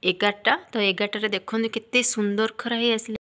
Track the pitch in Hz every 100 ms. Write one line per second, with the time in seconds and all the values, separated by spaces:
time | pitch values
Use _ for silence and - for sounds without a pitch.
0 | 185 185 208 202 - 302 - 233 202 185
1 | 202 208 214 196 - 220 226 220 - 247
2 | 240 - 208 202 220 - 240 233 233 226
3 | 226 214